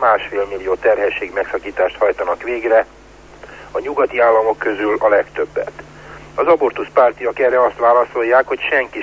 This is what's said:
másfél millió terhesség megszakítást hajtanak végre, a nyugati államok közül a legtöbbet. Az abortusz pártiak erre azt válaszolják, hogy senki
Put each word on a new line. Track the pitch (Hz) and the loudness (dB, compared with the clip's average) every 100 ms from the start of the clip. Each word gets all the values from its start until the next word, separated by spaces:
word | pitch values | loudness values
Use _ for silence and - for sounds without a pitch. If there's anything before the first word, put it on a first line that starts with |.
másfél | 123 101 - 101 98 | 0 0 -2 -6 -4
millió | 98 95 | -6 -4
terhesség | 92 95 92 101 - 95 | -2 0 2 0 -4 -8
megszakítást | 101 95 95 101 95 92 - | -6 -4 -6 -8 -4 -4 0
hajtanak | 104 - 92 85 | -2 0 -4 -4
végre, | 113 120 113 113 - - - - - - - - - | -4 -4 2 2 2 -8 -20 -20 -20 -20 -20 -20 -12
a | - | -8
nyugati | 127 143 - 123 | -6 -2 -2 2
államok | 117 110 110 107 | 4 4 2 -2
közül | 113 101 107 107 | -2 -2 -2 0
a | 110 | 2
legtöbbet. | 101 - - - - - - - - - - - | 2 0 -4 -6 -4 -8 -10 -20 -20 -20 -20 -14
Az | - 139 | -4 2
abortusz | 165 131 - - | 4 2 -2 -2
pártiak | - 123 - 120 110 | 2 2 2 -6 0
erre | 127 123 | 0 2
azt | 120 - | 0 2
válaszolják, | 117 120 117 123 117 127 135 | 2 4 2 -2 2 2 2
hogy | 135 - | -4 -2
senki | - 123 110 | -2 -2 -6